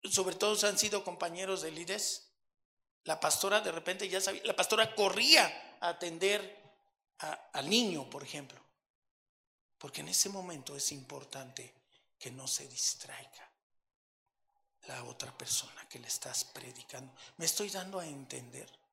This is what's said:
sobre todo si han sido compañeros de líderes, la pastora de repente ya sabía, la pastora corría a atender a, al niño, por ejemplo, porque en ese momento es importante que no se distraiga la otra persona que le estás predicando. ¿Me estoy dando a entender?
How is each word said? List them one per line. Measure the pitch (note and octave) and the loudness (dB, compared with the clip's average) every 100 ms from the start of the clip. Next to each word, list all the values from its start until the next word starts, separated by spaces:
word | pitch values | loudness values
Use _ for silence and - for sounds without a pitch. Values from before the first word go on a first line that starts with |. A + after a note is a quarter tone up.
sobre | - - F#3 | 0 2 2
todo | E3+ G#3 G#3+ | 2 2 4
si | |
han | G#3 G3 | 2 4
sido | G#3+ G3+ | 2 2
compañeros | G3 F3 F3 E3+ F#3+ F#3+ | -2 -4 -4 -4 -2 -2
de | D#3+ | -2
líderes, | D#3 E3+ G3+ - - - _ _ _ _ _ _ _ | -6 -6 -2 -2 -4 -10 _ _ _ _ _ _ _
la | - D#3 | -6 0
pastora | D#3 D#3 G3 G#3 | 2 4 4 4
de | G#3+ | 4
repente | E3 D#3+ F#3 G3 | -4 -4 -2 0
ya | F3+ | 0
sabía, | F#3+ G3 | 0 -2
la | - G3 | -2 2
pastora | F#3 G#3+ A3 | 4 6 4
corría | - G3+ F3 B3+ D#4 F#3 - - - | 6 4 4 10 10 10 2 -14 -4
a | F3 | -4
atender | E3+ F3 E3 F#3+ G#3 F#3+ - - _ _ _ _ _ | -2 -4 2 2 2 -2 -12 -20 _ _ _ _ _
a, | D3+ D#3+ - | -8 -8 -6
al | - C#3 | -6 2
niño, | G#3+ A3+ E3 B2+ | 4 4 -2 -6
por | C#3+ | -10
ejemplo, | C#3 D3+ C3+ - - _ _ _ _ _ _ _ _ _ _ _ | -10 -12 -12 -18 -20 _ _ _ _ _ _ _ _ _ _ _
porque | D3 D3+ | -12 -10
en | D3+ | 0
ese | F3+ G3 | 2 2
momento | G3 F3+ D#3+ B2+ | 0 -8 -10 -10
es | C#3+ - | -4 -4
importante | C#3+ C3 C#3+ C3+ C#3 C3 B2 B2+ - _ _ _ _ | -4 -10 -12 -10 -12 -10 -10 -12 -18 _ _ _ _
que | C3 | -14
no | B2+ C3 | -10 -4
se | - C#3 | -4 -4
distraiga | B2 - - - - - - - _ _ _ _ _ _ _ _ _ _ _ _ _ - | -2 -2 -2 -10 -16 -16 -20 -20 _ _ _ _ _ _ _ _ _ _ _ _ _ -12
la | B2+ | -10
otra | A#2+ - B2 - | -10 -10 -12 -10
persona | - - - - - | -2 -2 -2 -12 -16
que | - | -16
le | A2+ | -6
estás | - - - | -6 -4 -4
predicando. | - - B2+ B2 - B2+ C3 - - - | -4 -8 -14 -16 -14 -14 -14 -18 -20 -2
¿Me | |
estoy | E3 - G#3 | 0 0 -2
dando | F#3+ F#3 G3 | -4 -6 -6
a | E3+ | -8
entender? | C#3 C3+ C3+ B2 B2+ - - _ | -10 -10 -12 -12 -16 -18 -20 _